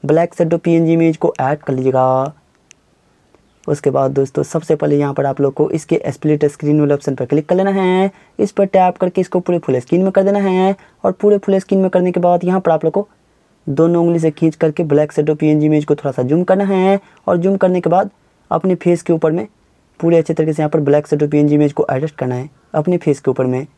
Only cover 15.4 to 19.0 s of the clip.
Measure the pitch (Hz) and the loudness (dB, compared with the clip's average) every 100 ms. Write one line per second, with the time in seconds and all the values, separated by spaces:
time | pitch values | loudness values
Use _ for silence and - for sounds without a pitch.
15.4 | 156 151 151 151 147 147 143 131 123 156 | 2 2 2 0 0 -2 -2 -4 -2 0
16.4 | 180 190 196 190 190 202 - _ - 180 | 2 0 2 2 2 0 -4 _ -2 0
17.4 | 180 196 185 180 175 175 202 _ _ _ | 0 0 0 0 2 0 0 _ _ _
18.4 | _ 165 190 175 - 175 | _ -2 0 -2 0 -2